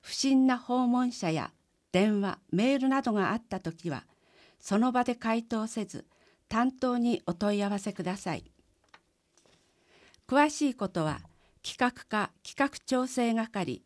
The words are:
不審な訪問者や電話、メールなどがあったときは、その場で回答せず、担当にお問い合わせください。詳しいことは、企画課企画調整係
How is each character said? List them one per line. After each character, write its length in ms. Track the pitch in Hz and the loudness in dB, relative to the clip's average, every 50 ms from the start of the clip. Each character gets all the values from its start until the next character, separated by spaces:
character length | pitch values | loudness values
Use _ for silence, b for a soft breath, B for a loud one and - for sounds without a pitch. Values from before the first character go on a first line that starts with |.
不 100 | _ - | _ -10
審 360 | - - - 269 269 262 262 | -6 -2 2 4 6 6 6
な 100 | 262 254 | 6 4
訪 300 | 247 247 - 247 254 254 | 2 -2 -2 0 2 2
問 240 | 240 240 247 254 247 | 2 2 2 0 0
者 180 | 240 - - 170 | -2 -2 -2 0
や 220 | 160 156 107 - _ _ _ _ _ _ _ _ | 0 0 -2 -6 _ _ _ _ _ _ _ _
電 280 | - 214 208 214 214 202 | 2 2 4 4 4 2
話、 200 | 196 190 - - _ _ | 0 -2 -4 -8 _ _
メ 240 | - 175 220 254 277 | 0 2 4 4 2
ー 40 | 277 | 4
ル 100 | 262 269 | 2 2
な 140 | 269 277 262 | 2 2 0
ど 100 | 247 214 | 0 0
が 180 | 208 190 - | 0 0 0
あ 40 | 208 | 0
っ 80 | 226 - | -4 -4
た 120 | _ 208 185 | _ -8 -6
と 120 | - 165 | -6 -8
き 200 | 160 165 - 170 | -10 -6 -6 -6
は、 140 | 143 110 - b b b b b b b b b b b | -6 -6 -8 b b b b b b b b b b b
そ 200 | - - 196 208 | -6 0 2 2
の 120 | 240 254 | 2 2
場 120 | 247 254 247 | 2 0 0
で 100 | 247 240 | 0 -2
回 300 | 233 - 226 226 233 233 | -4 -2 -2 -2 -2 -2
答 240 | - 233 220 220 | -4 -4 -4 -4
せ 180 | 226 - 226 208 | -4 -6 -6 -8
ず、 220 | 208 - - - b b b b b b b b _ | -8 -10 -14 -16 b b b b b b b b _
担 220 | - 220 240 262 | -2 0 0 0
当 260 | 262 262 - 254 247 | 0 0 -2 0 0
に 240 | 247 233 240 240 - - | 2 2 2 0 0 -2
お 60 | - 180 | -6 -4
問 240 | 170 208 208 208 | -2 0 0 0
い 60 | 202 202 | 0 0
合 60 | 202 | -2
わ 100 | 208 196 | -2 -4
せ 140 | - 214 190 | -4 -6 -8
く 80 | - | -6
だ 160 | 175 180 185 | -6 -6 -6
さ 160 | 202 - 185 156 | -6 -6 -8 -8
い。 100 | - - - _ _ _ _ _ _ _ _ - - _ _ _ _ _ _ _ b b b b b b b b b b b b b b b b b b | -8 -10 -16 _ _ _ _ _ _ _ _ -20 -20 _ _ _ _ _ _ _ b b b b b b b b b b b b b b b b b b
詳 220 | - 254 277 294 302 | 0 4 4 4 4
し 220 | 294 - 302 277 | 2 0 0 -2
い 20 | 240 | 0
こ 160 | - 208 185 | -2 -6 -4
と 160 | - 175 160 | -2 -2 -2
は、 160 | 156 143 - - b b b b b b b - | -2 -2 -4 -10 b b b b b b b -14
企 140 | - - | -14 -4
画 280 | - 254 247 247 - - | 0 -2 -2 -2 -4 -12
課 260 | _ - 214 196 - _ _ _ | _ -4 -4 -4 -4 _ _ _
企 120 | - - | -20 -2
画 220 | - 277 269 - - | -2 -2 -2 -2 -8
調 260 | _ - 254 254 254 | _ -2 -2 0 0
整 300 | 254 254 254 240 233 226 | -2 -2 0 0 0 0
係 480 | 226 220 226 - 202 180 143 120 - _ | -2 -2 -4 -4 -6 -4 -4 -6 -8 _